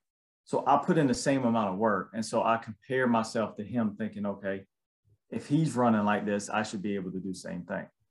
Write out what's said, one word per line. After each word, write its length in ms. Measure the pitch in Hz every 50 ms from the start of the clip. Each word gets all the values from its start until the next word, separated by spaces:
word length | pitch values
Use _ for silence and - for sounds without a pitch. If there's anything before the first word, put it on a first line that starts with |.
| _ _ _ _ _ _ _ _ _
So 200 | - - - -
I 120 | 127 139 143
put 200 | - - 175 160
in 80 | 147
the 80 | 131 120
same 300 | - - 147 139 135 123
amount 260 | 117 113 113 107 98
of 80 | 92 95
work. 320 | 110 110 104 92 - - -
And 120 | 113 110
so 160 | - - 113 -
I 140 | 110 113
compare 500 | 113 - 113 107 - _ - 127 131 131
myself 480 | 120 120 113 110 - - 117 107 101 -
to 60 | - 104
him 320 | 92 123 120 113 104 101
thinking, 300 | 104 110 104 - 104 101
okay, 380 | 101 95 - - 98 98 98 - - _ _ _ _ _ _ _ _ _ _ _ _
if 160 | - 113 -
he's 300 | - 143 160 160 139 117
running 280 | 123 123 117 113 107 104
like 220 | 104 104 98 -
this, 240 | 104 101 101 98 -
I 140 | - 107 110
should 180 | - - 104 90
be 140 | 104 101
able 160 | 101 90 92 87
to 80 | 95
do 80 | 92 98
the 100 | 90 -
same 240 | - 87 90 90 87
thing, 240 | - 98 90 80 - _ _ _ _